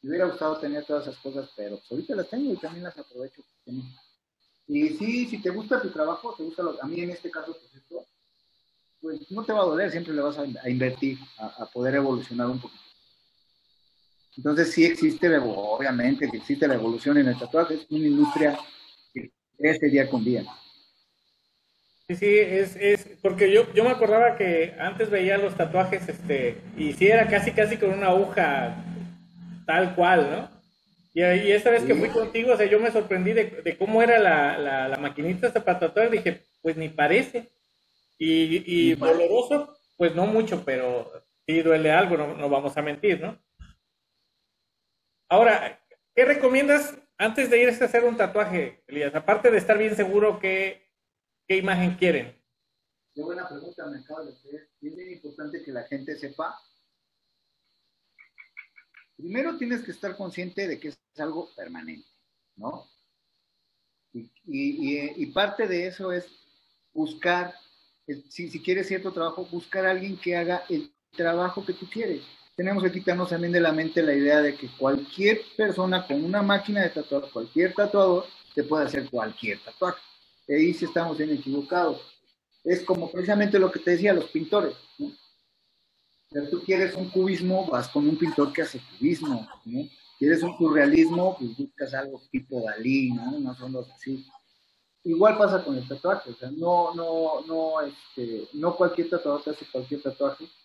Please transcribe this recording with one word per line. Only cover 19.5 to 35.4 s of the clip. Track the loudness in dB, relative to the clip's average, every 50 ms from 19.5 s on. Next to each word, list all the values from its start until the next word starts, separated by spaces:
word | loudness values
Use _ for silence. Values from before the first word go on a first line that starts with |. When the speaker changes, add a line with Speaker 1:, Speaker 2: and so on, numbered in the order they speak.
| _
Speaker 1:
crece | _ 0 0 2 4 2
día | 4 4 4 2 2
con | 0 -2 0
día. | 0 0 -2 -2 -6 -14 -20 -20 -20 _ _ _ _ _ _ _ _ _ _ _ _ _ _ _ _ _ _ _ _ _ _ _ _ _ _ _ _
Speaker 2:
Sí, | -8
sí, | -2 2 6 6 6
es, | 6 4 2 0 0 0 -2
es, | 0 4 4 4 4 2 -8 -20 -2 0
porque | 0 4 4 4 8 8
yo, | 6 6 6 4
yo | 4 4
me | 4
acordaba | 4 4 4 4 6 6 6 6 4
que | 4 0 2 2 2 2 0 -2 -6
antes | -6 -6 -2 -2 -2 0
veía | 2 2 2 2 2 2
los | 2 0 0
tatuajes, | -2 -4 0 2 0 0 2 0 -6 -6 -8
este, | -10 -10 -4 -2 -2 0 0 -2 -4 -4 -14 -16 -8
y | -4 -4 -4 0
sí | 4 6
era | 8 8 8 6 4
casi, | 2 0 0 0 2
casi | 2 2 2 2
con | 0 0 0
una | 0 2 2 4
aguja | 4 4 4 2 2 0 2 2 2 0 -2 -4 -6 -8 -12 -12 -12 -12 -12 -14 -16 -20 -20 _ _ -20 -20 -18 -18 -16 -4
tal | 0 2 2 2 2 2
cual, | 2 4 6 6 4 4 2
¿no? | 0 -6 -8 -10 -16 -20 _ _ _ _ _ _ _ _ _ _ _
Y, | 2 4
y | 4 4 4 4 4 4
esta | 4 6 4
vez | 4 4 4
que | 4 2
Speaker 1:
Sí. | 4
Speaker 2:
fui | 2 2
contigo, | 0 0 -2 0 -2 -2 2 2 4
o |
sea, | 4 6
yo | 4 4 4
me | 4 4
sorprendí | 2 0 0 0 -2 0 0 2 2
de, | 2 0 0 -4 -6 -6
de | -6 -2 -2
cómo | -2 2 4 4 6
era | 6 6 6
la, | 6 6 6 4 4 2 0 -2
la, | -2 -2 -2 -2 -2 -2
la | -4
maquinita | -4 -4 -6 -6 -4 -4 -4 -2 0